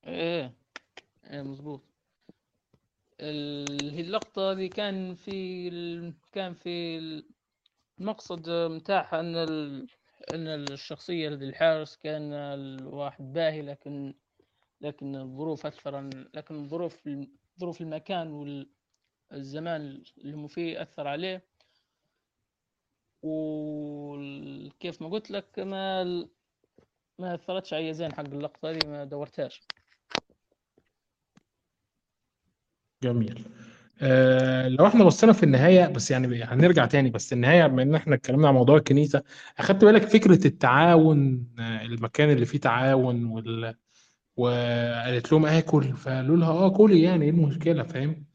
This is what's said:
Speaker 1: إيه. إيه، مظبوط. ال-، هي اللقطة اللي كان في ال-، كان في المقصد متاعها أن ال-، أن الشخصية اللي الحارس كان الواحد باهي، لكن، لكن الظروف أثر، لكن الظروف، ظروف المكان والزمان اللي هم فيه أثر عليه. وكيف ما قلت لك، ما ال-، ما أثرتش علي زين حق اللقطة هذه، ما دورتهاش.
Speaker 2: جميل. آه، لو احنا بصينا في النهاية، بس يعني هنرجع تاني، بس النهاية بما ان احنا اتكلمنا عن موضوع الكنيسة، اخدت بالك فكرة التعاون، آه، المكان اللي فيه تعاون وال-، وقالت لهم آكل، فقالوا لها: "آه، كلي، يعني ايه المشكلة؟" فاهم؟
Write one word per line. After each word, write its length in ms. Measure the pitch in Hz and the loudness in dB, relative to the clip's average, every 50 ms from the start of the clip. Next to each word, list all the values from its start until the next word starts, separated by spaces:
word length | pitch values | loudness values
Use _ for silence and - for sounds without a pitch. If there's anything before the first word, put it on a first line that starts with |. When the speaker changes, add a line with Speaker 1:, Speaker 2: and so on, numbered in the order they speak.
| _ | _
Speaker 1:
إيه. 480 | 160 170 175 165 165 170 170 139 127 117 _ _ _ _ - _ _ _ - _ _ _ _ _ | -14 -10 -8 -8 -6 -6 -8 -8 -10 -14 _ _ _ _ -20 _ _ _ -20 _ _ _ _ _
إيه، 180 | - - 143 | -20 -18 -16
مظبوط. 400 | 139 139 139 139 143 151 147 135 135 _ _ _ _ _ _ _ _ _ _ _ _ _ _ _ _ _ _ _ _ _ _ _ _ _ _ _ | -14 -16 -16 -16 -16 -16 -18 -18 _ _ _ _ _ _ _ _ _ _ _ _ _ _ _ _ _ _ _ _ _ _ _ _ _ _ _ _
ال-، 680 | - 151 151 151 147 147 147 143 143 143 143 143 143 147 147 | -14 -12 -12 -10 -10 -12 -12 -12 -12 -12 -10 -10 -10 -10 -10
هي 80 | 165 | -10
اللقطة 500 | 165 170 196 220 - _ _ 202 190 190 | -10 -6 -8 -8 -8 _ _ -6 -4 -4
اللي 180 | 190 190 190 180 | -4 -6 -8 -10
كان 460 | 185 - 208 202 196 190 190 185 180 | -8 -8 -8 -8 -6 -8 -10 -10 -12
في 520 | 180 _ - 196 190 190 185 185 180 180 180 | -16 _ -14 -12 -10 -10 -10 -12 -10 -12 -12
ال-، 460 | 175 175 175 170 170 170 170 175 156 _ _ _ | -12 -12 -12 -12 -12 -12 -14 -16 -18 _ _ _
كان 220 | _ 196 190 185 175 | _ -12 -12 -12 -12
في 460 | - _ 175 175 170 170 165 165 160 160 160 156 151 - _ _ _ _ _ _ _ _ _ _ _ _ _ _ _ | -14 _ -12 -10 -8 -10 -10 -10 -12 -12 -14 -14 -16 -18 _ _ _ _ _ _ _ _ _ _ _ _ _ _ _
المقصد 500 | 180 208 214 - - - 185 170 156 165 | -10 -10 -10 -12 -12 -16 -16 -14 -10 -8
متاعها 680 | 170 170 170 165 160 160 165 - 196 185 143 - - 160 | -6 -4 -4 -4 -6 -10 -6 -4 -4 -4 -2 -4 -8 -8
أن 160 | 165 170 165 | -6 -6 -6
ال-، 520 | 165 165 160 160 156 151 143 139 135 - 247 _ _ _ _ _ _ - - - | -6 -6 -6 -6 -8 -8 -10 -12 -14 -16 -18 _ _ _ _ _ _ -16 -14 -12
أن 140 | 165 160 156 | -12 -10 -10
الشخصية 800 | 156 147 143 139 139 - - - 151 143 - - 180 170 156 151 | -10 -10 -10 -12 -14 -14 -16 -18 -18 -18 -12 -10 -10 -8 -8 -8
اللي 180 | 151 139 139 135 | -10 -12 -12 -14
الحارس 480 | 135 - 160 165 160 156 156 147 - _ | -6 -2 0 0 0 -2 -6 -12 -16 _
كان 360 | _ 151 156 156 151 147 147 | _ -12 -10 -10 -10 -12 -12
الواحد 1000 | 147 143 143 139 139 139 135 135 131 131 127 139 143 143 143 - _ 143 131 135 | -12 -12 -12 -12 -12 -14 -14 -16 -16 -16 -16 -12 -12 -12 -12 -12 _ -20 -12 -8
باهي، 280 | 165 165 156 156 156 | -4 -4 -4 -4 -6
لكن، 520 | 147 139 143 _ _ 139 147 143 139 139 139 _ _ _ _ _ _ _ _ _ _ _ _ _ | -12 -14 -16 _ _ -16 -14 -14 -14 -14 -16 _ _ _ _ _ _ _ _ _ _ _ _ _
لكن 340 | - 147 143 143 139 135 139 | -14 -14 -14 _ -14 -14 -12
الظروف 500 | 135 135 127 131 135 151 160 156 143 - | -12 -14 -16 -12 -12 -10 -10 -10 -10 -10
أثر، 440 | 151 147 - _ 143 139 139 139 139 135 131 131 _ _ | -14 -14 -12 _ -14 -12 -12 -14 -14 -16 -18 -20 _ _
لكن 220 | 151 151 _ 160 | -20 -18 _ -16
الظروف، 540 | 151 147 143 151 170 175 165 - _ _ - 143 - - - _ _ _ _ _ 175 | -16 -14 -12 -10 -10 -10 -10 -12 _ _ -14 -12 -12 -14 -16 _ _ _ _ _ _
ظروف 220 | 180 175 165 - | -12 -12 -12 -12
المكان 500 | 175 160 156 156 156 - 196 175 165 160 151 147 147 143 143 143 139 _ _ _ _ _ _ _ _ _ _ _ _ _ | -14 -12 -12 -14 _ -10 -10 -8 -8 -10 -12 -14 -14 -14 -14 -16 -16 _ _ _ _ _ _ _ _ _ _ _ _ _
والزمان 720 | - 143 135 135 139 156 160 170 170 156 151 139 135 - _ _ _ _ | -18 -18 -16 -14 -14 -12 -10 -8 -10 -10 -10 -14 -18 -20 _ _ _ _
اللي 180 | - 143 147 | -18 -16 -16
هم 120 | 151 147 147 | -16 -16 -16
فيه 340 | _ 175 170 165 165 - | _ -10 -10 -10 -10 -12
أثر 260 | 160 _ _ - 147 139 | -14 _ _ -12 -10 -10
عليه. 420 | 143 151 175 190 185 185 185 _ _ _ _ _ _ _ _ _ _ _ _ _ _ _ _ _ _ _ _ _ _ _ _ _ _ _ _ _ _ _ _ _ _ _ - | -8 -8 -8 -10 -10 -12 _ _ _ _ _ _ _ _ _ _ _ _ _ _ _ _ _ _ _ _ _ _ _ _ _ _ _ _ _ _ _ _ _ _ _ _ -12
وكيف 1800 | 160 156 156 156 156 156 151 151 151 151 151 147 147 147 147 147 143 143 143 143 139 139 139 147 139 139 139 - 143 _ _ - 175 160 _ | -10 -8 -8 -8 -8 -8 -10 -10 -10 -10 -12 -12 -12 -14 -14 -16 -16 -16 -14 -14 -16 -16 -16 -16 -18 -18 -18 -18 -20 _ _ -14 -14 -12 _
ما 80 | 160 160 | -14 -10
قلت 220 | 185 220 214 - | -10 -12 -12 -10
لك، 280 | - 202 196 _ _ - | -12 -12 -12 _ _ -12
ما 420 | 190 196 196 190 190 190 190 190 | -12 -10 -10 -8 -6 -6 -4 -4
ال-، 280 | 185 180 180 175 175 - _ _ _ _ _ _ _ _ _ _ _ _ _ _ _ _ _ _ | -4 -6 -6 -8 -10 -12 _ _ _ _ _ _ _ _ _ _ _ _ _ _ _ _ _ _
ما 160 | 180 185 175 | -10 -10 -10
أثرتش 380 | 170 _ - 180 190 190 - 160 | -10 _ -8 -8 -8 -8 -8 -8
علي 200 | 156 165 160 160 | -8 -8 -8 -8
زين 200 | 156 170 156 - | -8 -10 -10 -10
حق 60 | - | -12
اللقطة 500 | 147 143 139 143 147 147 _ _ - 156 | -14 -12 -12 -10 -12 -12 _ _ -12 -10
هذه، 160 | 160 160 156 | -8 -8 -8
ما 180 | 151 147 147 143 | -8 -10 -14 -14
دورتهاش. 580 | 139 147 143 147 147 _ - 143 123 - - _ _ - _ _ _ _ _ _ _ - - _ _ _ _ _ _ _ _ _ _ _ _ _ _ _ _ _ _ _ _ _ _ _ _ _ _ _ _ _ _ _ _ _ _ _ _ _ _ _ _ _ _ _ _ _ _ _ _ _ _ _ _ _ _ _ _ 131 | -14 -12 -12 -14 -12 _ -12 -12 -12 -12 -20 _ _ -20 _ _ _ _ _ _ _ -8 -8 _ _ _ _ _ _ _ _ _ _ _ _ _ _ _ _ _ _ _ _ _ _ _ _ _ _ _ _ _ _ _ _ _ _ _ _ _ _ _ _ _ _ _ _ _ _ _ _ _ _ _ _ _ _ _ _ -4
Speaker 2:
جميل. 420 | 123 120 120 110 - - - - - - - - - - _ _ _ _ _ | -2 -2 -2 -2 -4 -6 -14 -18 -20 -20 -20 -20 -20 -20 _ _ _ _ _
آه، 680 | 147 135 131 131 131 131 131 131 131 131 131 127 127 127 | 0 2 4 6 6 6 6 4 4 2 0 0 0 -2
لو 200 | 127 131 165 208 | 4 4 4 6
احنا 160 | 214 240 208 | 8 8 8
بصينا 300 | 170 143 - - 226 220 | 8 8 8 8 6 8
في 100 | 214 180 | 8 6
النهاية، 440 | 151 135 127 135 170 185 185 175 156 | 4 6 6 8 8 8 8 8 6
بس 240 | 143 123 110 - | 2 -4 -2 -2
يعني 320 | 139 127 127 123 123 117 117 | 0 0 0 -2 -4 -6 -6
هنرجع 420 | 113 120 127 156 180 180 147 127 | -4 2 6 6 6 8 6 4
تاني، 240 | 113 - 143 135 127 | 4 4 4 2 2
بس 240 | 110 104 - - 131 | 0 -2 -6 -4 -2
النهاية 340 | 123 120 131 160 175 165 147 | 0 4 6 8 8 8 6
بما 160 | 131 127 127 | 4 2 2
ان 120 | 139 151 | 2 0
احنا 200 | 156 - - 135 | 0 2 0 0
اتكلمنا 320 | 117 - - 127 143 156 147 | 0 0 0 2 4 6 6
عن 60 | 139 | 6
موضوع 240 | 127 123 127 147 156 | 6 8 8 8 6
الكنيسة، 460 | - - 139 143 151 147 - 139 - _ - - - - _ - | 6 6 2 2 2 2 0 -2 -2 _ -20 -20 -20 -20 _ -6
اخدت 260 | - - 196 190 220 | 0 0 4 8 8
بالك 180 | 208 220 220 214 | 10 10 8 6
فكرة 440 | - - 220 214 190 180 - - 170 | 6 4 6 8 8 6 8 6 2
التعاون، 1000 | - - - 127 123 139 160 170 170 160 156 160 156 143 139 135 131 123 120 120 120 117 | 0 2 2 2 4 6 6 8 8 8 8 6 4 4 2 0 0 -2 -6 -10 -10 -10
آه، 220 | 117 117 113 110 | -8 -6 -6 -6
المكان 480 | 107 117 120 113 117 117 _ - 147 151 | -6 -8 -6 -6 -6 -6 _ 2 4 4
اللي 160 | 147 123 120 | 4 4 2
فيه 140 | - - 143 | 0 -2 -2
تعاون 680 | - 127 117 123 131 135 135 131 127 127 120 120 120 | 0 0 0 2 2 2 2 2 2 0 -2 -2 -4
وال-، 500 | 113 110 113 107 113 113 113 117 113 113 _ _ _ _ _ _ _ _ _ _ _ _ - | -4 -6 -6 -6 -6 -8 -6 -6 -10 -10 _ _ _ _ _ _ _ _ _ _ _ _ -2
وقالت 960 | 123 120 123 120 120 120 120 117 120 120 117 117 117 127 127 123 117 - | -2 0 0 0 -2 -2 -2 -2 -2 -2 -4 -6 -4 -4 -4 -4 0 2
لهم 140 | 156 156 156 | 4 4 4
آكل، 480 | 151 156 165 160 - - 151 135 131 127 | 4 4 2 2 4 2 2 2 0 -4
فقالوا 440 | - - 135 131 131 127 135 160 170 | -6 -6 -6 -4 -4 0 2 2 4
لها: 120 | 165 160 | 4 2
"آه، 200 | 156 170 190 190 | 2 2 2 2
كلي، 320 | 190 196 214 220 196 165 | 6 6 6 6 8 6
يعني 240 | 160 180 185 165 147 | 6 4 2 2 2
ايه 60 | 147 | 2
المشكلة؟" 520 | 165 170 160 143 139 - - 165 170 147 117 | 2 2 2 2 0 -2 0 0 0 0 -2
فاهم؟ 420 | - - 127 135 147 160 156 - _ _ | -6 -6 -6 -4 -4 -6 -8 -12 _ _